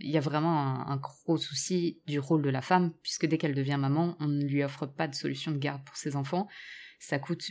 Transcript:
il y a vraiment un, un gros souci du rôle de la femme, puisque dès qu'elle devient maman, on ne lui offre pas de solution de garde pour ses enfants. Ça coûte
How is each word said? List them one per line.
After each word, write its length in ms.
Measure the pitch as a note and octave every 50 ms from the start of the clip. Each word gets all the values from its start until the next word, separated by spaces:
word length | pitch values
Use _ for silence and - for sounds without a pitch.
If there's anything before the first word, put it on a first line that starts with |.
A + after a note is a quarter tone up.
il 100 | - C3+
y 60 | D3+
a 40 | D#3+
vraiment 380 | C#3 D3+ C#3+ D3 D#3 E3+ E3 D3+
un, 280 | C#3 C3+ C3 B2+ - -
un 80 | C#3
gros 400 | C3+ C#3 - - - _ - E3
souci 640 | D#3 - - C#3+ - - - F#3 F3+ E3+ E3 - - _
du 120 | - D3 C#3+
rôle 240 | C#3 C#3 E3 D3+ C#3+
de 80 | C#3
la 120 | C3+ C3 -
femme, 300 | - F#3 F3+ F3+ E3 D#3+ - -
puisque 240 | - - - -
dès 120 | D3+ D#3+ D#3+
qu'elle 160 | - D3+ C#3
devient 220 | C#3 C3+ C#3 C#3+ C#3
maman, 380 | C3+ C3+ C#3+ D#3 E3+ F3 E3+ -
on 80 | D3+ D3
ne 160 | C#3+ C#3+ C#3+
lui 180 | C3+ C#3 C#3+ C#3+
offre 220 | C#3 C#3 - D3+
pas 220 | C3+ - - E3 C#3+
de 60 | C3
solution 360 | - - C#3 C3+ C#3 - E3
de 80 | D3+ C#3
garde 260 | C#3 C#3+ C#3+ C#3 C#3
pour 120 | - -
ses 200 | - - D3+ C#3
enfants. 300 | C#3+ C3+ C#3 F3+ F3+ G3+ - - - - - - - - - - _
Ça 200 | - - D3 C#3
coûte 320 | C#3 - E3+ E3+ - -